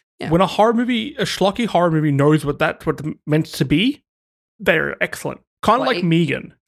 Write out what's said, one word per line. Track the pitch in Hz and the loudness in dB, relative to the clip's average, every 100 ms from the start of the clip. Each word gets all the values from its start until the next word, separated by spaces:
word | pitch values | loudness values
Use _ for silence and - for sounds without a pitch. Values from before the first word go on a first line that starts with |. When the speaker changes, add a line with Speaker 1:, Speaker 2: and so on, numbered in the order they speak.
| _ - | _ -10
Speaker 1:
yeah. | 151 | -2
Speaker 2:
When | 170 | 2
a | 190 | 2
horror | - 220 | 2 2
movie, | 233 247 233 220 262 | 2 0 -2 -4 -6
a | |
schlocky | 190 - 190 196 226 | -4 0 -2 0 -2
horror | 170 175 | 2 2
movie | 156 151 | 2 2
knows | 139 143 156 | 4 4 4
what | 139 143 | 0 -2
that's | 156 - 165 | -2 -4 -6
what | 131 | -6
it's | 147 - - | -6 -10 -2
meant | 151 156 | -2 -2
to | - 135 | -4 0
be, | 147 247 - _ _ _ _ _ - | 2 0 -2 _ _ _ _ _ -6
they're | 185 165 143 - | 0 0 0 -4
excellent. | 170 - 143 131 _ _ | -6 -6 -10 -10 _ _
Kinda | - 240 | 0 2
Speaker 1:
Well, | 262 | 2
Speaker 2:
like | 180 | 0
Speaker 1:
it | |
Speaker 2:
Megan, | 175 165 147 127 - _ | 0 2 0 -4 -8 _